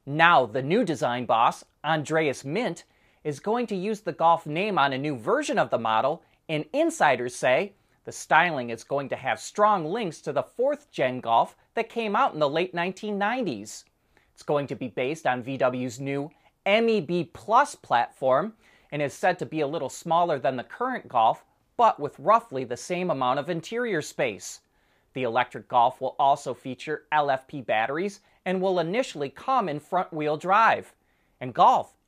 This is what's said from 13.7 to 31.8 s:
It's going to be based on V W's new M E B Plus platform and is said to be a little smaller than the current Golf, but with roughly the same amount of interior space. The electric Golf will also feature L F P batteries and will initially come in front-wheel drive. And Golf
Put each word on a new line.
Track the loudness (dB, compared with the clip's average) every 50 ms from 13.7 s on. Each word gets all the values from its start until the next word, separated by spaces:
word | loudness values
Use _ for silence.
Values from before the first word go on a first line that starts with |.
| -16 -18 -20 _ _ _ _ _ _ _ _ _ _
It's | _ -4
going | -2 0 0 0 -2
to | -6
be | -8 -8 -8
based | -4 -4 -2 -2 -4 -2 0
on | -2 0 -2 -2
V | -6 -4 0
W's | 0 0 0 0 -6 -6 -6 -8
new | -6 -6 -4 -4 -6 -8 _ _ _ _ _ _ -2
M | 2 2 2 4 2
E | 2 0 0
B | -2 -2 -2 -2
Plus | -4 -8 -16 -4 2 4 4 4 2 -2
platform | -14 _ 0 0 0 0 0 -4 -2 2 4 4 4 2 0 -8 _ _ _ _ _ _ -10
and | -6 -4 -4
is | -4 -4
said | 0 0 0 0 0
to | -4
be | -6 -2 -2
a | -2
little | -2 -2 -4 -6 -6
smaller | -10 -10 -4 0 2 2 2 2 0 0
than | 0 -2 -2
the | -2 -8
current | -10 -8 -6 -6 -4 -4 -6 -8 -2
Golf, | 2 4 4 4 4 2 -6 _ _ _ _ _ _
but | 2 4 4 4 2
with | -4 -8 -8 -4
roughly | 2 4 4 4 4 0 -8 -8 -6
the | -6 -8
same | -8 -6 -6 -4 -4 -2 -2
amount | -2 0 0 0 0 0
of | -2 -4
interior | -6 -6 -6 -8 -6 -4 -4 -2 -2 -2
space. | -4 -4 -4 -4 -2 -2 -2 -6 -12 -16 -18 -18 _ _ _ _ _ _ _ _ _ _ -8
The | -4 -4
electric | -2 0 0 0 -2 -4 -16 -12 -2
Golf | 2 4 4 4 2 -2
will | -8 -8 -2 2
also | 2 2 2 2 -2 -10 -10
feature | -10 -10 -12 -12 -10 -8 -8 -8 -8 -6 -2 0
L | 2 2 2
F | 0 -2 -2
P | _ -14 -12
batteries | -4 -2 0 0 0 0 -2 -2 -4 -4 -6 -10 _ _ _ _ -6
and | -4 -2 0 0
will | 0 0 0
initially | 0 0 -2 -2 -4 -4 -4 -8 -8 -8
come | -8 -10 -4 -2 0 0 0 -2
in | -4 -8
front-wheel | -8 -4 -2 -2 -2 -2 -4 -4 -2 -2 -2 -2
drive. | 0 2 4 4 6 6 4 2 -2 -10 _ _ _ _ _ _ _ _ _ -12
And | -12 -8 2
Golf | 6 6 6 6 4